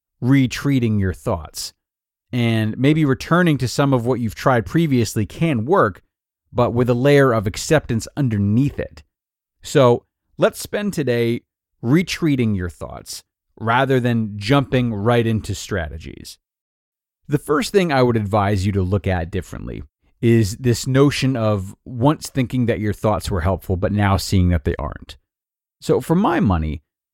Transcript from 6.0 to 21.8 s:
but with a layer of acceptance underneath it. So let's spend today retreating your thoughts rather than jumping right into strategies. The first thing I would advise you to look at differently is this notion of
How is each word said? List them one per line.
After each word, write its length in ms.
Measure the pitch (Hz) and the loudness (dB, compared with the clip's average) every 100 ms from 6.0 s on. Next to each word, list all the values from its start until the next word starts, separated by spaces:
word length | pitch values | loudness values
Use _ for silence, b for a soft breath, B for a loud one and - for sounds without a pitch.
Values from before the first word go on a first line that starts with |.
| _ _ _ _ _ | _ _ _ _ _
but 200 | 117 117 | -2 0
with 180 | 120 123 | 2 0
a 60 | 120 | 2
layer 360 | 139 143 135 | 4 4 4
of 140 | 113 101 | 2 -2
acceptance 640 | - - 151 - 113 - - | -6 0 0 0 -4 -4 -4
underneath 600 | 131 104 101 110 143 - | -2 0 2 2 0 -2
it. 240 | - - _ _ _ _ _ _ | -10 -10 _ _ _ _ _ _
So 460 | - 151 127 120 _ _ _ - | -2 4 4 4 _ _ _ -2
let's 180 | 330 - | 0 -2
spend 360 | - 208 202 170 | -8 -4 -4 -4
today 460 | 127 120 117 120 _ _ _ - | -2 0 0 -4 _ _ _ -8
retreating 720 | 117 160 175 - 160 131 113 98 | 2 2 2 -2 0 2 0 -2
your 140 | 90 | -4
thoughts 520 | - 64 60 - - _ _ _ - | -8 -14 -14 -16 -18 _ _ _ -8
rather 440 | 107 120 135 131 | 0 0 2 2
than 360 | 120 117 110 104 | 2 -2 -2 -6
jumping 560 | 101 143 131 131 120 | 2 2 2 -2 -2
right 320 | 104 107 120 113 | -2 0 2 2
into 300 | 107 - 95 | -2 -4 -8
strategies. 800 | - 98 78 80 - - - - _ _ _ _ _ _ _ _ - | -6 -6 -6 -10 -16 -18 -20 -20 _ _ _ _ _ _ _ _ -4
The 80 | 143 | -4
first 340 | - 151 226 | 0 -2 2
thing 180 | 202 170 | 2 2
I 140 | 135 | 2
would 140 | 123 113 | 2 2
advise 480 | 101 107 101 104 101 | 0 0 2 0 0
you 80 | |
to 80 | 95 | 0
look 260 | 92 101 98 | 0 0 0
at 240 | 92 82 | -2 -2
differently 500 | 92 - - 58 57 67 _ _ - | -8 -8 -12 -12 -12 -14 _ _ -2
is 360 | 117 117 101 - | 4 4 2 0
this 280 | 127 113 127 | -2 -2 0
notion 520 | 135 143 - 131 127 | 2 2 2 -2 0
of 360 | 110 104 95 - | 0 -2 -4 -14